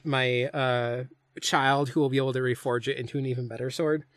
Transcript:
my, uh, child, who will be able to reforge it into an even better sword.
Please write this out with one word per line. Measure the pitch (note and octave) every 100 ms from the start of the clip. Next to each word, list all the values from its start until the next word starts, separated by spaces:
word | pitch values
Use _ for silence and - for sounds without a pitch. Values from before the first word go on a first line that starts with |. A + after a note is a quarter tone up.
my, | D#3 C3+ B2+ B2 C3
uh, | D3 C3 B2 A#2+ B2 C3 - _ -
child, | - D#3+ C3+ C#3 C#3
who | D#3
will | C#3
be | C3+
able | C3+
to | B2+
reforge | B2+ A#2+ C3+ A#2+ B2
it | C3+
into | A#2+ C#3+
an | C3+
even | B2+ A#2+
better | A2+ B2+
sword. | - D#3 D#3 -